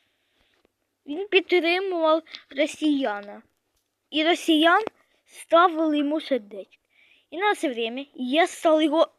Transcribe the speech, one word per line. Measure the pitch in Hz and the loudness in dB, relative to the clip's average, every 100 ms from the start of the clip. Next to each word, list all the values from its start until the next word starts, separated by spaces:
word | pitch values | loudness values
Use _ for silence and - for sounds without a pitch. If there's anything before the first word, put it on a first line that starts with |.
| _ _ _ _ _ _ _ _ _ _ - | _ _ _ _ _ _ _ _ _ _ -12
Він | 294 403 | -10 0
підтримував | 381 349 359 330 359 392 349 320 320 - - _ | 0 2 0 2 -2 -2 -2 2 0 -2 -20 _
росіяна. | 269 302 - 302 285 247 202 202 214 _ _ _ _ _ _ _ | -4 -4 -2 -2 0 -2 -6 -12 -20 _ _ _ _ _ _ _
І | 285 | -2
росіян | 320 349 - 302 330 370 440 _ _ _ _ | 0 0 2 2 4 2 0 _ _ _ _
ставили | - - 330 359 311 320 294 | -18 0 4 4 2 -2 0
йому | 285 311 | -2 -4
сердечко. | - 254 202 202 190 _ _ _ _ _ _ | -4 -6 -6 -18 -20 _ _ _ _ _ _
І | 311 | -4
на | 415 403 | -2 0
це | 311 | -4
время | 233 226 247 277 - | -4 -6 -6 -12 -10
я | 254 294 359 | -2 0 0
став | - 330 311 | 0 2 4
його | 311 311 - | 2 2 0